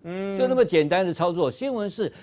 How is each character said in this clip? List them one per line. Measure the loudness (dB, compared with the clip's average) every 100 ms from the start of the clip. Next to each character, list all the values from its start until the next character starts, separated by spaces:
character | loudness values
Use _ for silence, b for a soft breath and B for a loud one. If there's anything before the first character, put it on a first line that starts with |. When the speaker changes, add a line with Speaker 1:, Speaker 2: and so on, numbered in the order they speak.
Speaker 1:
嗯。 | -12 -8 -6 0
Speaker 2:
就 | 2
那 |
么 | 4
简 | 4 4 2
单 | 2
的 | 0
操 | 0 -2
作， | 0 -2
新 | -2 -4
闻 | -4 -6
是 | -4 -6 B